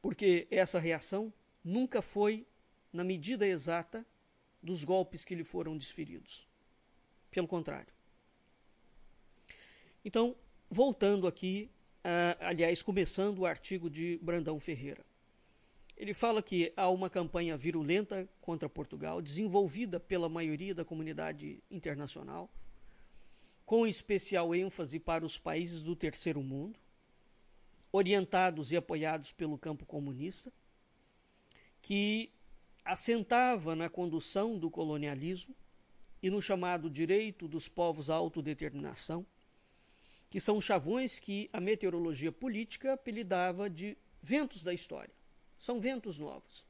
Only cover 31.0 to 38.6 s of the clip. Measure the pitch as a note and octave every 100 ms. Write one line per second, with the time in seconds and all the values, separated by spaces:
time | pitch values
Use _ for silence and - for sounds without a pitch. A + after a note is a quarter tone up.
31 | _ _ _ _ _ - - _ - G3+
32 | G#3 G#3+ A3+ _ - - _ - - F#3
33 | - A#3 G3+ A#3+ B3+ A#3 D#3 D#3+ E3 E3
34 | F3+ D#3+ - G3 A3 G#3+ D#3+ E3 D#3+ D3+
35 | D3 C#3 D3+ F#3 - C4 - _ _ -
36 | - - F#3 G3+ G3 F#3+ F3+ F3 D#3+ C#3+
37 | E3 G3 A3 F#3+ E3 D#3 - - E3+ D#3
38 | C#3+ D#3+ E3+ E3 D3 D3